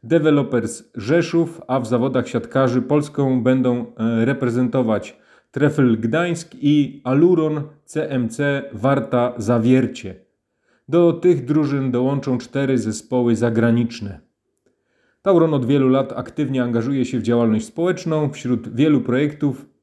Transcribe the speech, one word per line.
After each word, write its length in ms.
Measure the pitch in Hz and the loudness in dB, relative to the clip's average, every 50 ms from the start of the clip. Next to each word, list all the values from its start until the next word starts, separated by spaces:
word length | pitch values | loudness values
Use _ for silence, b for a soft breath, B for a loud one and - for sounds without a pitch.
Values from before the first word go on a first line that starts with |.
| - | -2
Developers 800 | 113 160 165 147 156 147 143 139 135 127 120 104 107 - - - _ _ | 2 0 2 4 4 2 2 2 0 0 -2 -2 -2 -8 -10 -16 _ _
Rzeszów, 680 | 120 98 110 151 175 165 - - 170 165 165 - - - - | -12 -4 0 0 0 0 0 0 0 0 0 -4 -14 -6 -4
a 120 | 127 135 | -2 -2
w 60 | 117 | -2
zawodach 420 | 107 123 120 120 139 127 127 120 - | 0 0 0 0 0 0 -2 -4 -2
siatkarzy 540 | - 120 113 - - 135 135 127 120 127 117 | -4 -6 -6 -2 0 0 0 2 2 0 0
Polską 600 | - 147 151 147 147 - - 139 135 131 127 113 | 0 0 0 0 -2 -4 -2 0 0 0 0 2
będą, 440 | 127 127 131 123 127 120 123 113 - - | 2 2 2 2 0 0 -2 -4 -10 -8
e, 280 | - 113 113 117 113 113 | -4 -4 -2 0 2 0
reprezentować 920 | 127 135 131 131 123 113 123 127 120 117 135 123 113 110 101 - - - b b b b b b b | 0 0 -2 -2 -2 0 0 -2 0 0 0 0 0 0 -2 -4 -8 -18 b b b b b b b
Trefl 460 | _ 131 143 143 143 - 135 123 113 | _ 0 0 2 2 4 4 4 2
Gdańsk 580 | 110 110 113 120 160 175 180 170 170 - - - - | 2 0 -2 0 0 0 -2 -4 -6 -8 -16 -14 -4
i 400 | - 143 147 147 143 127 - - _ | 0 2 2 2 2 0 -4 -10 _
Aluron 580 | 127 131 143 165 180 180 160 156 156 151 151 143 - - _ _ | 0 2 4 4 4 4 2 2 -2 -2 -4 -8 -10 -16 _ _
C 260 | _ - 151 156 - | _ -6 -6 -4 -4
M 180 | 139 127 120 113 | -2 -4 -4 -4
C 340 | 113 - 143 143 139 139 139 - 117 | -4 -2 -2 0 0 -2 -4 -8 -12
Warta 600 | 101 101 135 139 - 113 - - 123 120 123 - - | -2 0 0 0 0 0 0 0 0 0 0 -2 -6
Zawiercie. 760 | 104 101 123 117 110 120 127 131 117 110 - - - 95 92 - _ _ _ _ _ _ _ _ _ _ _ _ _ - | -2 0 0 2 4 4 4 4 2 0 -4 -10 -14 -14 -14 -16 _ _ _ _ _ _ _ _ _ _ _ _ _ 0
Do 240 | 139 175 175 170 165 | 2 4 4 4 2
tych 320 | 170 170 180 175 139 123 | 2 2 2 2 2 0
drużyn 460 | 123 147 156 151 135 139 139 135 131 | 0 0 0 0 0 -2 -2 -2 -2
dołączą 480 | 120 120 127 131 143 135 127 139 127 120 | 0 0 0 0 0 -2 -2 -2 -4 -4
cztery 400 | - - - 139 139 131 131 123 | -4 -6 -4 -4 0 0 0 0
zespoły 580 | 107 110 104 - - - 131 127 123 120 117 | 0 -2 -6 -6 -8 -4 -2 0 2 2 2
zagraniczne. 840 | 107 113 120 113 117 117 117 117 120 120 113 - - 104 98 92 73 _ _ _ _ _ _ _ _ _ _ _ _ _ _ _ _ _ _ _ _ _ | 2 2 0 2 2 2 4 4 2 0 -2 -4 -8 -12 -12 -12 -14 _ _ _ _ _ _ _ _ _ _ _ _ _ _ _ _ _ _ _ _ _
Tauron 320 | 196 190 170 160 160 160 | 2 4 4 4 4 2
od 120 | 135 123 | 0 0
wielu 220 | 117 139 143 135 131 | 2 2 2 4 4
lat 240 | 131 135 135 135 - | 4 2 0 -2 -6
aktywnie 500 | 120 123 - - - 151 127 135 131 123 | -10 -10 -10 -6 -6 -6 -4 -2 -2 -2
angażuje 420 | 120 117 117 113 127 143 135 123 | 0 0 -2 -2 0 -2 -2 -2
się 140 | 123 - 120 | -2 -2 -4
w 40 | 104 | -2
działalność 440 | 113 120 120 120 113 110 107 110 | 0 2 2 4 2 2 0 -2
społeczną. 640 | - _ - 170 180 185 180 - 165 160 156 151 139 | -6 _ -2 -2 -2 -2 -2 -4 -4 -2 -2 -2 -2
Wśród 440 | 147 - - 123 127 117 - - - | -4 -6 -4 -2 -2 -2 -4 -8 -2
wielu 260 | 120 143 156 151 131 | 0 2 2 2 2
projektów 680 | - - 120 127 147 147 147 - - 143 127 - - _ _ _ | 0 0 0 0 0 -2 -2 -2 -4 -4 -4 -4 -12 _ _ _